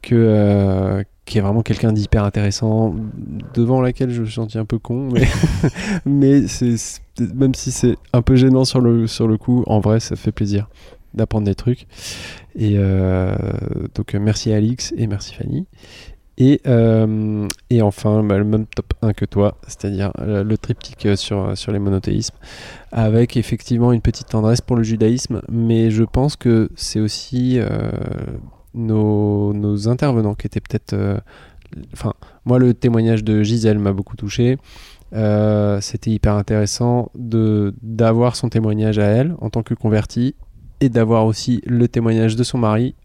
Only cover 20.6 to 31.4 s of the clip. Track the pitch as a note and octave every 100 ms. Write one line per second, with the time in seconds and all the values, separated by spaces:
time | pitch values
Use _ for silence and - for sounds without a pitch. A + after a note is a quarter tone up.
20.6 | - A#2 - - G#2 G2 - G2+ G2 G2
21.6 | - G#2 G2 G2 G2 G#2 A2 - - -
22.6 | - - - - A2 A2+ A#2+ B2+ A2 A#2
23.6 | - A#2+ A#2+ A#2+ A#2 - - A2 A2 A#2+
24.6 | - A#2+ A2 A2 A2 B2 - A2+ - A#2
25.6 | A2+ A2+ A2+ A2 A2+ - C#3 - B2 A2+
26.6 | A2 - - G#2+ G#2+ - - B2+ B2+ B2+
27.6 | G#2+ G#2+ G#2+ - - - - - - -
28.6 | - - A2+ A2 G#2+ G#2 G#2 G#2 G2+ G#2
29.6 | G#2 G#2 G#2 B2 D3 A#2 G#2+ G#2 - -
30.6 | - G#2+ - G2+ G2+ G2+ - -